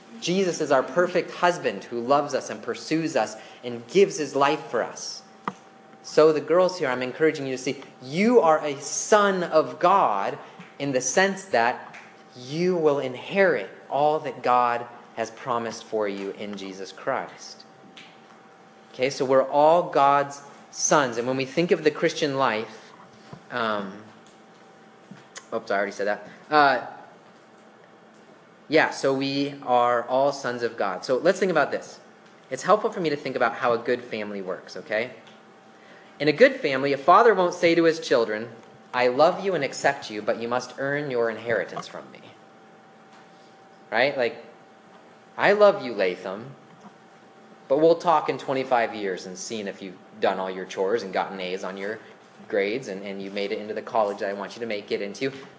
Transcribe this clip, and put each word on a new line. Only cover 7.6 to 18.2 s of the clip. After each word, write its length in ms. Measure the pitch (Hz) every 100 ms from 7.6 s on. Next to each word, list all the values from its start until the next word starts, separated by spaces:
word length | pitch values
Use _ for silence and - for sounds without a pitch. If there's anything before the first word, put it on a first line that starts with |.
see, 200 | 143 - - -
you 380 | 127 156 214 247
are 240 | 165 156
a 160 | 147 139
son 640 | - - - 214 202 190
of 360 | 165 160 131 120
God 580 | 175 196 147 101 107 139 - - - -
in 140 | 143
the 100 | 131
sense 440 | - - 190 190 -
that 520 | 120 117 123 - - - - - 123
you 380 | 123 151 180 180
will 240 | 156 143
inherit 720 | 131 123 117 175 196 131 95 - -
all 300 | 135 147 156
that 240 | 143 123
God 420 | 127 123 123 120 120 - - -
has 160 | 113
promised 520 | - 135 117 113 107
for 240 | - 110 104
you 220 | 98 98
in 260 | - 104 101
Jesus 340 | 95 95 95
Christ. 720 | - - 123 87 - - - - - - - - -